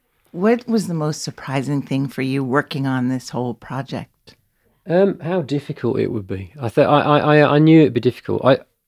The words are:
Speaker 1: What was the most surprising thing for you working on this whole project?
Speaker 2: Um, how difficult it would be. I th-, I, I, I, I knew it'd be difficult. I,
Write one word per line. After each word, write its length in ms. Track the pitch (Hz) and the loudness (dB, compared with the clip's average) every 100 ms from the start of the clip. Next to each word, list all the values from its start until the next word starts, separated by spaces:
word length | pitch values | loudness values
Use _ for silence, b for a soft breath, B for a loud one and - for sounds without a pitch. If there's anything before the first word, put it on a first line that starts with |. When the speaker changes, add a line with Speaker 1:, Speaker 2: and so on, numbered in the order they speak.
| _ _ _ | _ _ _
Speaker 1:
What 360 | 170 208 240 - | -2 0 0 0
was 200 | 226 175 | -2 -2
the 60 | |
most 300 | 165 151 147 | -4 -4 -6
surprising 580 | - - - 135 127 143 | -10 -12 -6 -4 -2 -4
thing 260 | 139 135 135 | -4 -4 -4
for 140 | - | -6
you 220 | 131 135 | -4 -4
working 420 | 131 139 143 139 135 | -2 -2 -2 -4 -4
on 200 | 131 123 | -2 -2
this 200 | 131 - | -4 -6
whole 240 | 123 123 | -6 -6
project? 840 | 113 - 131 127 131 - _ _ _ _ _ _ _ - | -8 -10 -12 -10 -12 -12 _ _ _ _ _ _ _ -2
Speaker 2:
Um, 300 | 170 196 - | 2 2 0
how 220 | 151 185 | -4 -4
difficult 580 | 135 143 - 151 117 104 | -2 -4 -6 -4 -2 -2
it 120 | 101 | -2
would 140 | 110 95 | -4 -8
be. 260 | 95 95 151 | -10 -10 -8
I 80 | 120 | -2
th-, 180 | - 139 | 2 4
I, 120 | 143 | 4
I, 180 | 143 147 151 151 | 4 2 4 4
I, 160 | 143 147 | 4 4
I 40 | |
knew 220 | 156 160 | 6 6
it'd 120 | 147 | 6
be 60 | 120 | 2
difficult. 440 | 123 - - 104 123 | -2 -4 -6 0 2
I, 140 | 135 - _ | 2 -2 _